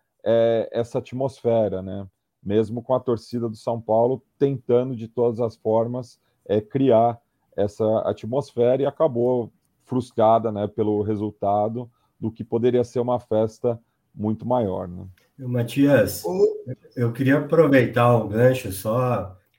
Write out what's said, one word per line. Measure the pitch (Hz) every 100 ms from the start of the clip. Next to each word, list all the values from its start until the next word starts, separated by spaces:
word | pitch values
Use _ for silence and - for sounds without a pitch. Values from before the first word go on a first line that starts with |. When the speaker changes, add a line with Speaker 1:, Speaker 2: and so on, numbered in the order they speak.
| _ _
Speaker 1:
é, | - 117 117 113 -
essa | 113 117 127
atmosfera, | - 127 131 - 120 113 101 95
né? | 95 98 95 _ _ _
Mesmo | 95 104 107 120
com | 113
a | 127
torcida | - 113 - 123 117
do | 110
São | - 117
Paulo | 113 110 120 131 _ -
tentando | 139 131 - 120 127
de | 120 113
todas | - 120 113
as | 117 -
formas, | 110 113 117 123 120 _ _ _ -
é, | 104
criar | 107 135 135 113 117 113 _ _ _ -
essa | 101 - 110 110
atmosfera | - 104 110 135 139 120 120 127
e | 139
acabou | - 160 117 123 127 110 _ _ _
frustrada, | - 127 123 - 110 113 110
né, | 104 104
pelo | - 107 104
resultado | 104 104 107 - 101 104 107 117 120 _ _ -
do | 110
que | -
poderia | 113 117 123 123
ser | 120 127
uma | 120 120
festa | - 107 110 - 123 117 _ _ _
muito | - 107 110 107
maior, | 123 104 95 92
né? | 90 95 - _ -
Speaker 2:
Ô, | 123
Matias, | 120 120 139 143 131 101 -
Speaker 3:
Ô. | 170 185 208 - - 123 -
Speaker 2:
eu | 127 117
queria | 127 127 147
aproveitar | 143 165 147 135 110 123 120
o | 117 101
gancho | 107 127 127 -
só, | 92 110 120 127 110 95 - _